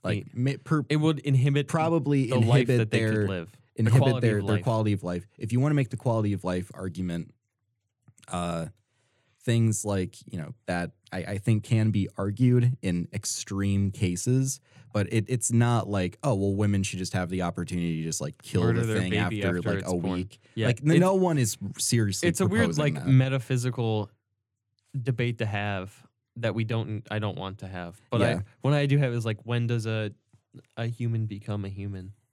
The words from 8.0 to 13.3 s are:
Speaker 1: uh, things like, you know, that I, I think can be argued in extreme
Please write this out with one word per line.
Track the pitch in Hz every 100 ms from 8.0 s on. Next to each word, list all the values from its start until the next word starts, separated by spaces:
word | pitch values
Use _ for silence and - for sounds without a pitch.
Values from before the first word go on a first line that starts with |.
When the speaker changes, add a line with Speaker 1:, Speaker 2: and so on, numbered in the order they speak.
| - _ -
Speaker 1:
uh, | 90 87 85 80 - _ _ _ _ _ _
things | - 117 113 104 104
like, | 98 92 - -
you | 90
know, | 76 - -
that | 87 85 _ _
I, | 95
I | 85 101
think | 107 107
can | - 113 110
be | 101 92 -
argued | 98 101 127 123 120 127
in | 95 87 85
extreme | 101 -